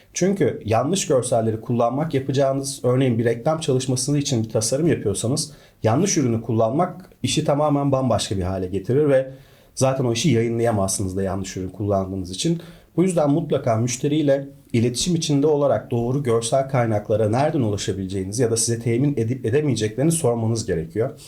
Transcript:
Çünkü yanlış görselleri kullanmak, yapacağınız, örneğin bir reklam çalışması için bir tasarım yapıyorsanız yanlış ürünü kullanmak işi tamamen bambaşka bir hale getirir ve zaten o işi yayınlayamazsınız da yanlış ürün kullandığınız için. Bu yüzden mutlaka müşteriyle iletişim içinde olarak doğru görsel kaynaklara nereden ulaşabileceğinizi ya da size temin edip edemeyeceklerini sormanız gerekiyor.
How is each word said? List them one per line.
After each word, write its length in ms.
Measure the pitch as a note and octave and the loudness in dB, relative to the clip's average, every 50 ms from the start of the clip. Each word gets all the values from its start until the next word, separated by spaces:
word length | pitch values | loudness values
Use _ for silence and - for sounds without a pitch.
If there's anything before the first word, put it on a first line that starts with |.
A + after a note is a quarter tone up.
| - _ - | -20 _ -4
Çünkü 480 | - F3 G3 G3 G3 D3 G#2+ F2+ - - | -2 0 0 2 2 0 0 0 -2 -2
yanlış 420 | G2+ A2 A#2 B2+ D3+ - - - | 0 0 2 2 0 0 -2 0
görselleri 540 | - C#3+ B2+ A#2 - B2+ A2+ A2+ A2+ A2 A2 | 2 2 2 2 2 0 2 2 0 -2 -4
kullanmak, 520 | - - B2 A#2 A#2 A#2 B2+ C#3+ E3 D#3+ - | -4 -2 0 2 2 2 0 -2 -2 -2 -2
yapacağınız, 640 | C3+ C3+ - B2 C3+ C#3 C3+ C3+ C#3 C3 - - - - | -2 -2 0 0 2 2 2 0 -2 -4 -6 -8 -2 0
örneğin 360 | B2+ B2 B2+ C#3 B2+ A#2 A2 | 2 2 4 2 2 2 2
bir 60 | A2+ | 2
reklam 340 | A#2 A#2 A#2+ - D#3 D#3+ - | 0 0 0 0 -2 -2 0
çalışması 580 | - - B2+ B2+ - - C3 C3 - C#3+ D3 | 0 0 0 0 0 0 -2 -2 0 0 0
için 260 | D3 C#3 - C3+ A2+ A2 | 0 2 0 0 0 0
bir 60 | A2 | 0
tasarım 380 | - A2+ G#2+ - C3+ C3+ E3 | -2 -2 0 0 0 2 2
yapıyorsanız 640 | E3 A#2+ - - G#2 F#2+ - - A2+ C#3+ E3 - - - - - - _ _ - | 2 2 2 0 -2 -2 0 -2 -2 -2 -2 -4 -6 -12 -20 -20 -20 _ _ 0
yanlış 340 | G#2+ A2+ D3 G3 G3 - | 2 2 4 2 2 2
ürünü 240 | E3 C3 A#2+ A2+ A2+ | 0 2 2 0 -2
kullanmak 680 | A2+ - A2+ A2 A2 A2 B2+ D#3+ F3+ E3 - - - - - _ - | -2 -2 0 2 2 2 2 0 0 -2 -4 -12 -18 -20 -8 _ -4
işi 220 | A#2 - D#3 D3 | -2 -2 0 0
tamamen 460 | D#3+ C#3+ C#3+ D3+ D3+ D3 C#3+ C#3+ C#3 | 0 2 2 2 2 2 2 2 2
bambaşka 460 | C3+ C3 C3 B2 G#2+ G2+ - - G#2 | 0 2 2 2 0 0 0 -2 -4
bir 40 | F#2+ | -4
hale 260 | F2+ F#2 F#2+ F#2+ F#2 | -2 -2 -2 -4 -4
getirir 420 | - G2+ F#2+ - - A#2+ C#3+ D#3 C#3 | -4 -4 -6 -2 0 2 2 4 4
ve 220 | C3+ C3 C3+ - - - - - - - _ _ _ | 4 2 2 -2 -10 -16 -20 -20 -20 -20 _ _ _
zaten 300 | - C3 C3 C3 C#3 B2 | 0 0 2 2 2 0
o 80 | A#2+ A#2 | 0 0
işi 160 | A#2 - D#3+ | 2 2 4
yayınlayamazsınız 880 | A#2 A2+ A#2 A2+ A#2 A#2 A#2 A#2 A2 G2+ F#2+ G2 - - G2+ F#2+ F#2 | 4 4 2 0 0 0 2 2 2 2 0 0 -2 -2 -4 -4 -2
da 60 | G2 G2 | -2 -2
yanlış 340 | F#2 F2 G2 F#2+ - - | -2 -2 -4 -6 -6 -6
ürün 120 | G2 F#2 F#2 | -8 -8 -8
kullandığınız 640 | - - G#2 G2+ G2+ F#2+ F#2+ F#2 G2 F#2+ F2+ E2+ | -6 -4 -2 0 0 0 0 -2 -6 -8 -8 -8
için. 300 | F#2+ - - E3 E3+ E3 - - - - - _ _ | -6 -4 -2 -2 -2 -2 -6 -14 -20 -20 -20 _ _
Bu 80 | E3 F3+ | 0 0
yüzden 260 | F#3+ F3 E3 D3+ C#3+ | 2 2 2 2 2
mutlaka 460 | C#3+ - C#3 D3 D#3+ C3 - B2 A2+ | 2 0 0 0 -2 0 0 0 0
müşteriyle 720 | A2 A#2 B2 - - - D3 D3+ D#3 D3+ C#3 C3+ C#3 C#3 C#3 - - - - - | 0 0 -2 -2 -2 -2 0 0 2 2 2 2 0 0 -8 -16 -20 -10 -2 0
iletişim 420 | A#2 A2+ B2 A#2+ - - F3+ E3+ | 0 2 2 0 -2 -2 0 0
içinde 320 | E3 E3 D#3 C#3+ C#3 C#3 | 0 0 0 2 2 4
olarak 440 | D#3 D3+ C#3+ C#3+ C3+ A2+ G#2+ - - | 4 4 4 4 2 2 0 0 -2
doğru 320 | B2+ A#2 A#2 B2 C3 D3 - | -2 -2 0 0 -2 0 0
görsel 460 | A#2+ A2+ A#2 A#2+ - C#3 C3+ C3+ C3+ | 2 0 0 2 0 0 0 0 0
kaynaklara 600 | - B2 A#2 A2+ G#2+ G#2 - - G#2+ G#2 A2+ G#2 | 0 0 0 2 0 -2 0 0 0 2 2 2
nereden 320 | G#2+ C3 D3 D#3+ D#3 D3 | 2 2 2 2 2 0
ulaşabileceğinizi 840 | A#2 G#2+ G#2 F#2+ - A2+ F#2 F#2 F#2+ F#2 G2 G2 F#2 F#2+ G#2 B2+ B2+ | 0 0 -2 -2 -2 -4 -4 -4 -4 -4 -4 -6 -6 -4 -2 0 0
ya 80 | A2 | 0
da 60 | A2+ | 0
size 220 | A2 - A#2 A#2 A#2 | 0 0 -2 -2 -2
temin 340 | - A#2+ A#2 A#2+ C#3+ D3 C#3+ | 0 0 0 2 0 0 0
edip 280 | A2+ A2+ A2+ - C3 - | 0 -2 -2 -2 -4 -2
edemeyeceklerini 640 | A2 B2 D3+ D#3 C#3+ A#2+ G#2+ G#2+ G#2 - B2+ C#3 E3 | 0 0 0 0 0 0 0 -2 -2 -2 0 0 2
sormanız 540 | D#3+ D#3 - - A#2+ A#2 A2+ A2 A#2 A2 G2 | 2 2 0 0 0 2 0 0 0 -2 -2
gerekiyor. 540 | - F2 E2 D#2+ D#2+ - G#2+ - - - - - | -2 -2 -4 -4 -4 -2 -2 -2 -2 -4 -10 -18